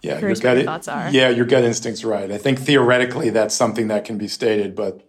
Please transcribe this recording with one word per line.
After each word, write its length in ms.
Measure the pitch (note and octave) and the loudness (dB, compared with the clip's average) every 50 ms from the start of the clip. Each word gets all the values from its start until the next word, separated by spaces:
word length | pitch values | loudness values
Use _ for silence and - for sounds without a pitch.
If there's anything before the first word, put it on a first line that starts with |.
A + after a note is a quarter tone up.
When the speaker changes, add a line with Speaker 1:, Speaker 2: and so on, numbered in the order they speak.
| - | -8
Speaker 1:
Yeah, 160 | - - D#3 | -8 -6 -4
Speaker 2:
Curious 220 | G#3+ G3 F3+ - | -2 -2 -2 0
Speaker 1:
your 100 | - B2+ | 2 2
Speaker 2:
what 60 | B2 | 2
your 80 | B2+ D3 | 2 2
Speaker 1:
gut, 80 | - D#3 | 0 -4
Speaker 2:
thoughts 160 | F3 - - | -8 -8 -8
are. 220 | D3 C#3+ - - | -8 -6 -4 0
Speaker 1:
yeah, 200 | C#3 - C3 B2 | 2 4 4 4
your 160 | A#2+ A#2+ A#2+ | 4 2 2
gut 180 | A#2 C3+ B2+ B2 | 2 4 4 4
instinct's 400 | A#2 A2+ - - B2 G#2+ - - | 2 0 -2 -4 -6 -6 -6 -4
right. 260 | A2+ G#2+ G2+ G2 F#2+ | -4 -2 -2 -4 -6
I 80 | G2+ G#2 | -6 -2
think 220 | - C#3 C3+ C3+ | 0 0 0 0
theoretically 720 | C3 D3+ C#3+ C3+ B2 - B2+ B2 B2 B2 B2 A#2 - A2+ | 2 4 4 4 6 6 4 4 2 0 -2 -2 -2 0
that's 260 | G#2 A2+ G#2+ G#2+ - | 2 2 0 0 0
something 320 | - B2+ A2 G#2 A2+ A2+ G#2+ | 0 0 0 0 -2 -2 -2
that 160 | G#2+ G#2 G#2 | -2 -2 -4
can 140 | - A2 G2+ | -4 -6 -8
be 100 | G#2 G2+ | -8 -8
stated, 480 | - - B2+ A2+ A2 G#2+ G2+ F#2+ F#2 | -6 -4 -2 0 0 0 -2 -4 -4
but 240 | G2 G#2 G2 F#2 - - | -6 -6 -6 -6 -8 -14